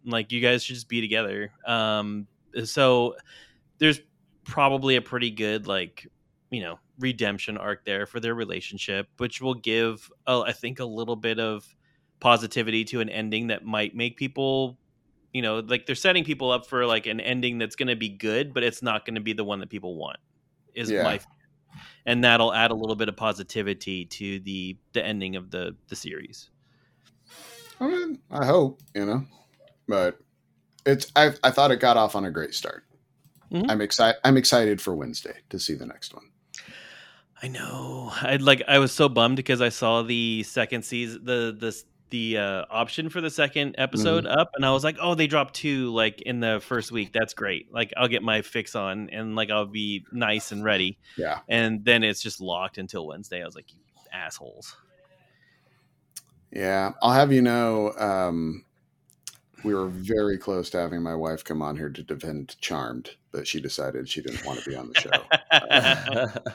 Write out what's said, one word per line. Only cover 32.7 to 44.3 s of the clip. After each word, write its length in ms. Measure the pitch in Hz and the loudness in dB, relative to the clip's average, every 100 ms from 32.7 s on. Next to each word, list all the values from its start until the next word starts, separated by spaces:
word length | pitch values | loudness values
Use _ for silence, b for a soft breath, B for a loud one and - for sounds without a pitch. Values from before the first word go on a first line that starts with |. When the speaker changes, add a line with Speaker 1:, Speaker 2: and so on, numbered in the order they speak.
| - - _ _ _ _ _ _ | -10 -16 _ _ _ _ _ _
Speaker 1:
Mm-hmm. 180 | 170 220 | -2 0
Speaker 2:
I'm 100 | 107 | 2
exci-, 360 | 104 - 113 - | 2 6 6 6
I'm 120 | 131 135 | 6 8
excited 460 | 127 123 110 101 | 8 6 4 2
for 140 | - 82 | 0 -4
Wednesday 400 | 65 - - - _ | -4 -8 -10 -14 _
to 100 | 95 | -8
see 160 | - 71 | -6 -6
the 100 | 62 | -8
next 280 | - - - | -14 -16 -16
one. 80 | - _ _ B B B B B B B B _ | -20 _ _ B B B B B B B B _
Speaker 1:
I 60 | 131 | -12
know. 640 | 131 131 131 127 131 123 - | -10 -10 -10 -10 -10 -8 -4
I, 220 | 131 139 | 0 4
like, 260 | 139 131 131 | 6 6 8
I 120 | 139 | 6
was 120 | 135 | 6
so 160 | - 147 | 4 4
bummed 380 | 120 117 131 127 | 6 4 4 0
'cause 160 | 123 | 2
I 80 | 120 | 2
saw 320 | - 117 117 | 2 2 2
the 400 | 113 120 117 110 | 2 -2 0 -2
second 380 | 104 131 110 120 | -4 -2 -2 -4
season, 400 | - 120 120 117 | -6 -6 -8 -8
the, 320 | 123 123 117 107 | -4 -2 -2 -4
the, 240 | 113 - - _ _ | -8 -8 -16 _ _
the, 280 | 120 113 110 | -6 -2 -2
uh, 260 | 101 95 - | -2 -4 -4
option 380 | 110 117 - 160 | -4 -4 -4 -6
for 120 | 180 | -4
the 80 | 160 | -4
second 460 | 147 143 151 143 - | 0 0 0 -4 -2
episode 460 | 131 113 107 165 | -2 2 2 2
Speaker 2:
Mm-hmm. 140 | 160 | 2